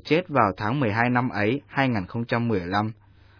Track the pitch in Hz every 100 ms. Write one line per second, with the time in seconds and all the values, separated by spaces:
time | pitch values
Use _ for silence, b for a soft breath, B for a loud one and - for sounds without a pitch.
0 | - 151 180 139 107 95 107 139 123 104
1 | 120 123 123 101 104 135 - - 135 113
2 | 90 117 117 120 117 107 87 101 107 110
3 | b b b b